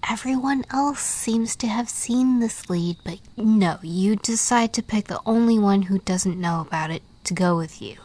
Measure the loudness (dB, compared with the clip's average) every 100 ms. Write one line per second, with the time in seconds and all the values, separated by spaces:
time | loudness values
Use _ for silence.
0 | -6 -6 -2 -2 0 -2 -2 0 0 0
1 | -4 -4 -2 0 -2 -2 -2 -2 -4 -6
2 | -2 2 2 2 0 -4 -4 -2 -2 -4
3 | -8 -12 -14 -2 2 4 4 0 -6 -2
4 | 0 0 -2 -2 0 2 2 -2 -2 -2
5 | -2 -6 0 2 4 4 6 4 2 0
6 | 0 -2 -2 -2 -2 -2 -4 -4 -4 -6
7 | -10 -12 -8 0 2 2 -2 -10 -16 -16